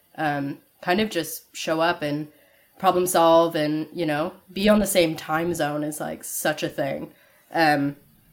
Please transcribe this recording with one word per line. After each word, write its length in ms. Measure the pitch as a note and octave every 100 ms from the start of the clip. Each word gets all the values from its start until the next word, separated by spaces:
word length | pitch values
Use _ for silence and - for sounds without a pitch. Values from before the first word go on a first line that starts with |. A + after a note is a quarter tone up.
| _ -
um, 400 | D3+ C#3+ C#3 C#3 _ -
kind 200 | F3+ F#3
of 80 | G#3+
just 440 | E3+ D#3 - _
show 280 | - - D#3+
up 200 | E3 F3
and 280 | D3 D3 D3+ _ _ _ _ -
problem 260 | F#3+ F3 F3+
solve 500 | F3 E3 E3+ E3 E3
and, 320 | D3+ D#3 D3+
you 140 | E3+ D#3+
know, 260 | D3 F3+ - _
be 160 | G3 G#3
on 100 | G#3+
the 80 | G3
same 300 | F#3 D#3+ D#3
time 360 | - D#3 F3
zone 300 | D#3+ D3 D3+
is, 160 | D3+ D3+
like, 240 | D#3 D#3+
such 400 | - - D#3+ D3+
a 60 | -
thing. 420 | - C#3 D3+ - _ _ _ -
Um, 460 | D#3+ D#3+ C#3+ C#3+ C#3+ _ _ _